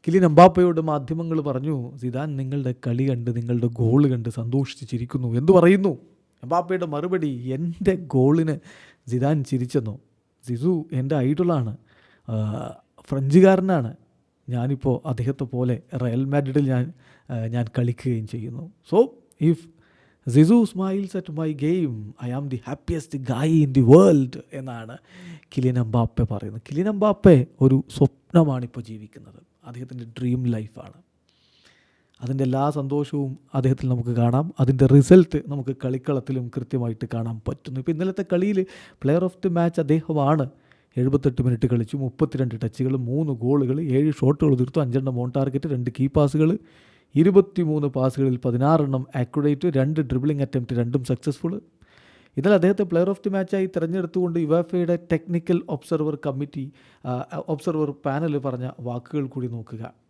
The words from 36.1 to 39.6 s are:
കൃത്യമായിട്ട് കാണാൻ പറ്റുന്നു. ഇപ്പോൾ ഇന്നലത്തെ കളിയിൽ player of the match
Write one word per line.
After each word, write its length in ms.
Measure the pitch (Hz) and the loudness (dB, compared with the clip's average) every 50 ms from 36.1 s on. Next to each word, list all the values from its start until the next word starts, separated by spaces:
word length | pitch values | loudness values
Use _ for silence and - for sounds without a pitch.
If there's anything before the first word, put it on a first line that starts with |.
| 143 127 120 - 131 131 123 120 - | -4 -4 -4 -4 -6 -6 -6 -6 -8
കൃത്യമായിട്ട് 500 | 127 120 _ - 127 120 113 110 110 120 110 - | -10 -8 _ -6 -4 -4 -6 -6 -8 -10 -8 -6
കാണാൻ 280 | 117 113 117 113 110 _ | -6 -6 -6 -8 -8 _
പറ്റുന്നു. 320 | - - - _ - 127 131 | -10 -10 -10 _ -12 -10 -6
ഇപ്പോൾ 120 | 123 170 | -4 -4
ഇന്നലത്തെ 340 | 165 151 180 190 190 202 190 - 185 | -4 -2 -4 -4 -4 -6 -6 -2 -2
കളിയിൽ 320 | 175 185 208 208 185 185 185 - - - - _ _ - | 0 0 0 0 -2 -4 -4 -10 -20 -20 -20 _ _ -2
player 200 | 135 151 175 185 | 0 0 2 0
of 120 | 180 - _ - | -2 -4 _ -4
the 60 | 190 170 | -2 0
match 200 | 170 | 0